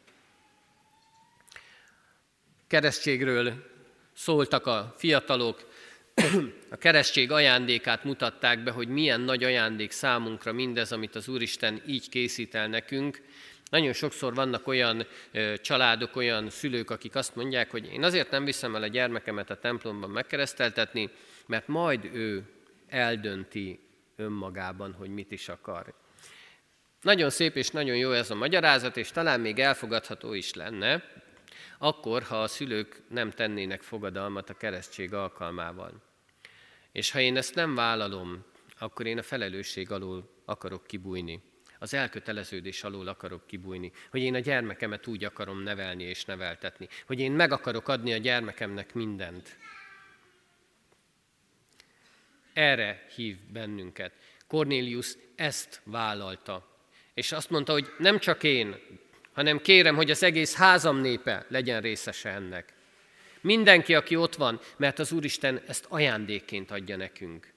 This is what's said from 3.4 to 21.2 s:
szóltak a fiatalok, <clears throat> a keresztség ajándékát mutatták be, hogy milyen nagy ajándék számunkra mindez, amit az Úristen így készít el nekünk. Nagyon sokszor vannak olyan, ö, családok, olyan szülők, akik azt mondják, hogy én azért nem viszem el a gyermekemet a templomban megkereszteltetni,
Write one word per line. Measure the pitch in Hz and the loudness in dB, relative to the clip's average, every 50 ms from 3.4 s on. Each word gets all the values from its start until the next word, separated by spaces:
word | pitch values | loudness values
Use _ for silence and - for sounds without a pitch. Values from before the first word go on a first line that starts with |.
| 120 123 113 135 - - - - - - _ _ _ _ _ | 2 0 -2 -6 -10 -18 -20 -20 -20 -20 _ _ _ _ _
szóltak | - - - 160 147 139 - 143 127 - | -6 -2 2 4 4 4 4 2 0 2
a | 131 117 107 101 120 - - | 2 0 0 -2 -4 -6 -2
fiatalok, | - 165 151 131 - - 135 123 120 113 107 - - - - - - - - - _ _ _ | 2 4 4 4 4 2 0 2 2 0 -2 -4 -10 -20 -20 -20 -20 -20 -20 -20 _ _ _
<clears throat> | - 170 151 185 190 147 113 - - - - | 2 4 4 4 2 2 0 -6 -12 -16 -14
a | 117 | -4
keresztség | - - 170 156 151 127 - - 143 127 123 | 2 6 6 8 8 6 4 4 4 4 4
ajándékát | 151 151 147 135 123 127 127 120 120 113 - 123 117 107 - | 6 6 8 8 8 6 4 2 0 0 0 0 -2 0 -2
mutatták | 139 135 - 127 117 - - - 123 120 113 117 | -4 -4 -2 -2 -4 -2 0 2 2 2 2 0
be, | 127 | -4
hogy | 117 123 120 117 | -4 -4 -4 -2
milyen | 131 147 156 143 120 117 | 0 2 2 2 2 2
nagy | 123 131 131 123 127 | 2 0 0 2 2
ajándék | 127 127 120 110 110 110 104 107 101 | 2 2 2 2 0 0 -2 -6 -6
számunkra | - - - 135 123 120 117 110 113 107 - 113 | -6 -2 0 0 2 0 0 -4 -6 -6 -6 -6
mindez, | 113 123 131 127 117 117 113 101 | -4 -2 -2 -2 -2 -2 -2 -2
amit | 120 110 110 104 - | -4 -6 -6 -8 -8
az | 110 101 127 | -10 -8 -6
Úristen | 131 123 117 107 - - 120 110 107 107 - - | -6 -4 -4 -4 -4 -2 -2 -2 -4 -4 -6 -6
így | 139 123 - - | -6 -6 -6 -4
készít | - 127 123 117 - - 113 - - | -4 -2 -2 -2 -2 -6 -6 -6 -4
el | 110 107 107 | -4 -2 -2
nekünk. | 110 117 - - 139 135 139 143 135 - - - - - - - - - - - | -2 -4 -4 -4 -4 -2 -2 -4 -6 -8 -14 -20 -20 -20 -20 -20 -20 -20 -6 0
Nagyon | - 160 156 131 117 | 2 2 2 2 0
sokszor | - - 143 - - 143 127 117 | 0 -4 -4 -4 -4 -4 -2 0
vannak | 131 131 131 120 110 - 135 | 0 0 0 0 -2 -2 0
olyan, | 131 127 123 117 110 113 117 - - - - - | 2 4 4 2 2 0 -4 -6 -10 -20 -16 -8
ö, | - 107 107 107 107 101 | -4 -2 -2 0 -2 -4
családok, | - - 143 127 127 117 117 113 117 - - | -2 0 2 4 6 6 4 4 0 -4 -2
olyan | 131 123 120 117 107 107 107 | 0 0 0 0 0 -2 -4
szülők, | - - - 143 123 120 110 - | -6 -4 -4 -2 -2 -2 -4 -4
akik | 117 107 - 110 - | -6 -8 -8 -6 -4
azt | 135 127 - - | -4 -4 -4 -4
mondják, | 120 123 135 131 123 113 - | -6 -4 -2 0 0 0 0
hogy | - 113 107 - - | -2 -8 -8 -8 -4
én | 123 151 | 0 2
azért | 180 175 175 135 - | 2 4 2 2 2
nem | 139 139 143 | 0 -2 0
viszem | 139 131 - - 120 110 | 0 -2 -2 -4 -4 -4
el | 107 107 | -2 -4
a | 107 | -2
gyermekemet | 107 127 127 120 117 113 - 113 107 104 98 - | 0 0 0 0 0 -2 -4 -4 -6 -6 -6 -6
a | 101 - | -6 -4
templomban | - 120 120 110 - 113 104 104 98 98 | -2 -2 -2 -2 -4 -6 -8 -8 -8 -6
megkereszteltetni, | 101 117 - - - 139 139 127 - - 123 117 - 120 110 - - 117 107 95 - - | -6 -6 -6 -4 -2 -2 -2 -2 -2 0 0 0 2 0 -2 0 -2 -4 -4 -4 -6 -12